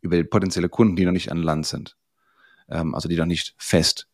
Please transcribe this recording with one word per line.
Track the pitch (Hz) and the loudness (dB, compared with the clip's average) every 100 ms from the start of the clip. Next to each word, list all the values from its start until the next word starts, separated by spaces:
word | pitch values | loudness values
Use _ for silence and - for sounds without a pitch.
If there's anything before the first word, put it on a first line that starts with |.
über | 85 87 | 2 0
potenzielle | 82 107 92 92 87 | 2 0 0 -2 -4
Kunden, | - 113 90 | 4 4 4
die | |
noch | 90 | 2
nicht | 90 - | 2 -2
an | 82 | -4
Land | 80 78 78 | -2 -2 -4
sind. | - - _ _ _ _ _ _ _ _ | -8 -12 _ _ _ _ _ _ _ _
Ähm, | 82 80 | -4 -4
also | - 85 | -4 -2
die | 85 | -2
noch | 82 | 0
nicht | 82 - _ | -2 -4 _
fest | - 87 78 - - | 0 2 2 -2 -8